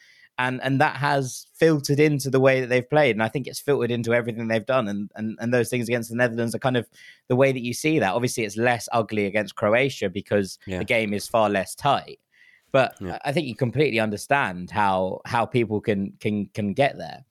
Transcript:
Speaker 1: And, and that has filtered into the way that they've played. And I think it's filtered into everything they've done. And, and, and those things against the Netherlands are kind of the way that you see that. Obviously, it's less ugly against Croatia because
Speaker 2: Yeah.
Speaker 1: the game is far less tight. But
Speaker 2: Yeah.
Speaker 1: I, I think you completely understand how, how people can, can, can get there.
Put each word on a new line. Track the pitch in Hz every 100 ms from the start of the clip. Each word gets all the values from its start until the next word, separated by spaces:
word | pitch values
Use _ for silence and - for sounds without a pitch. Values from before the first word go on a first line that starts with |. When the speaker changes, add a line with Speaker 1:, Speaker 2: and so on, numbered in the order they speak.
| _ _ _ -
Speaker 1:
And, | 127 127
and | 135 135
that | 147 127
has | 143 143 131 - -
filtered | - 160 151 139 143
into | 156 143 135
the | 131
way | 135 131
that | 123
they've | 127 123
played. | 151 139 104
And |
I | 110
think | 143 -
it's | -
filtered | - 127 117
into | 120 113
everything | 120 117 110 113
they've | 113 104
done. | 131 101
And, | 101 104 -
and, | 110 -
and | 117
those | 123 113
things | 123 113
against | 123 113
the | 117
Netherlands | 123 113 117
are | 107
kind | 135 123
of | - _ - - -
the | 123
way | 135
that | 131
you | 120
see | 120 156 143
that. | 95
Obviously, | 113 123 -
it's | 104 104
less | 123 120 -
ugly | 120 107 110 101
against | 104 101 -
Croatia | 104 117 139 - 98
because | 95 - 104 95 - -
Speaker 2:
Yeah. | 92
Speaker 1:
the |
game | 104 117 107
is | 101 -
far | 117 107
less | 98 92
tight. | - 143 113 - - _ _ _ _ _
But | 135 120 -
Speaker 2:
Yeah. | 92 -
Speaker 1:
I, | 143
I |
think | 147 139
you | 107
completely | 123 131 143 110
understand | 110 104 - 139 113 90 90
how, | 107 101 95 92 - -
how | 120 107
people | 127 107 104
can, | 113 98 98 -
can, | 113 104 98
can | - 104
get | 95 139 -
there. | 80 67 _